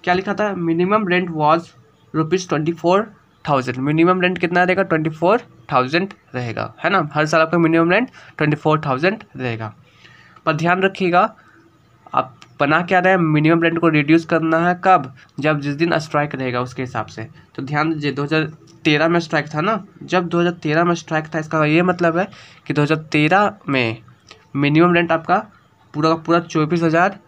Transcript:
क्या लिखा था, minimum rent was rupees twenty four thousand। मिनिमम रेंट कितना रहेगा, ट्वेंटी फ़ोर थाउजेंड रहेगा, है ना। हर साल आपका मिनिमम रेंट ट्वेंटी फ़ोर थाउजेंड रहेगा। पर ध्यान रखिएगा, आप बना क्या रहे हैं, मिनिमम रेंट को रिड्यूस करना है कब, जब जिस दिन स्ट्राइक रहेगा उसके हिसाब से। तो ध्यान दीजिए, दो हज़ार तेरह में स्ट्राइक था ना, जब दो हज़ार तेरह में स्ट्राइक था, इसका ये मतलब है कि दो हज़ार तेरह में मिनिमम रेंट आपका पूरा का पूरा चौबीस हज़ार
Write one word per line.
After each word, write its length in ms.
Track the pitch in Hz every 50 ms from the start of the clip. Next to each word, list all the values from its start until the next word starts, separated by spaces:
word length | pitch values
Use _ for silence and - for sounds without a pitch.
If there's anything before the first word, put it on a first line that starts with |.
| -
क्या 100 | 185 180
लिखा 200 | 185 185 208 196
था, 180 | 190 214 208 196
minimum 500 | 185 170 165 165 165 180 185 208 220 214
rent 240 | 175 175 180 185 180 165
was 340 | 156 151 151 156 170 170 - _ - _ _ _ _ _ _ -
rupees 320 | 151 160 156 175 185 180
twenty 280 | - - 147 151 160 170
four 240 | 165 - 170 180 196 220 208 - _ _ _ _ _ _
thousand। 340 | - 147 135 123 127 120 127
मिनिमम 420 | 131 147 151 160 165 180 185 185
रेंट 180 | 180 180 185 175
कितना 240 | 185 170 175 175
रहेगा, 200 | 180 180 185 190
ट्वेंटी 280 | 196 190 170 156 156 160
फ़ोर 320 | 156 - 170 180 214 247 - _ - - _ -
थाउजेंड 400 | 147 127 127 127 147 175 190 196 - _ _ _ -
रहेगा, 380 | 127 123 117 107 - 113 113 - -
है 120 | - 165
ना। 180 | 202 190 156 151 -
हर 120 | 151 151
साल 140 | 151 165 160
आपका 180 | 160 156 170 170
मिनिमम 320 | 170 165 165 165 165 170
रेंट 200 | 180 208 247 - - - - - _ -
ट्वेंटी 180 | 156 151 147
फ़ोर 240 | 147 - 160 151 151 156
थाउजेंड 360 | 147 131 127 156 185 214 220 - _ _
रहेगा। 380 | 135 131 123 117 110 113 107 - _ _ _ _ _ - - - - - - _ - _
पर 60 | 165 156
ध्यान 280 | 151 160 170 175 185
रखिएगा, 400 | 190 190 196 - 196 175 170 180 202 220 - _ _ - _ _ _ _ _ _ _ _ _ _ _ - -
आप 200 | 135 131 - - _ - _ _ -
बना 200 | 147 139 156 165
क्या 160 | 175 175 196 180
रहे 140 | 175 185
हैं, 60 | 190 185
मिनिमम 440 | 170 156 151 151 151 156 170 165
रेंट 160 | 165 165 165 165
को 100 | 170 165
रिड्यूस 360 | 156 151 147 147 160 165 160
करना 320 | 160 165 160 160 160 160 165
है 220 | 170 175 180 175 -
कब, 280 | 190 185 170 131 123 - - - _ _ -
जब 200 | 135 151 156 147
जिस 140 | 139 143 143
दिन 240 | 143 170 165 165 156
स्ट्राइक 360 | 151 - - 147 147 147 147
रहेगा 260 | 131 131 127 123 123
उसके 220 | 123 123 - -
हिसाब 240 | 131 123 - 117 107
से। 220 | - - - 110 - - - - _ _
तो 80 | -
ध्यान 300 | 135 131 147 147 151 160
दीजिए, 200 | 160 151 143 147
दो 100 | 131 139
हज़ार 220 | 143 143 160 156 156 - - _ - - - - -
तेरह 240 | 165 151 147 156 165
में 100 | 170 170
स्ट्राइक 260 | 165 - - 151 143 - -
था 60 | 151
ना, 220 | 160 202 226 208 - - _ - 147
जब 240 | 143 175 185 180 170
दो 120 | 170 170
हज़ार 120 | 170 175 175
तेरह 300 | 180 - 156 151 160 175
में 100 | 175 170
स्ट्राइक 320 | 165 - - 165 156 156 156 -
था, 40 | 160
इसका 260 | 156 156 - 160 151
ये 160 | 151 151 165
मतलब 360 | 180 185 175 175 180 170 160 170
है 100 | 196 - - - - - - - _
कि 80 | - -
दो 80 | 147
हज़ार 160 | 147 143 156 156 156 -
तेरह 400 | - 151 151 151 185 196 208 196 202 - - -
में 340 | 139 131 123 113 110 - - - - _ _ - - _ _ _ -
मिनिमम 380 | 139 143 147 147 156 170 180 175
रेंट 180 | 170 170 165
आपका 240 | 165 165 156 - 175 202 220 - _ _ _ _ _ _ _ _ -
पूरा 160 | 147 151 160
का 60 | 165
पूरा 240 | 160 160 160 170 175
चौबीस 420 | 175 165 - 165 151 151 170 170
हज़ार 360 | 170 165 156 165 180 202 202 - _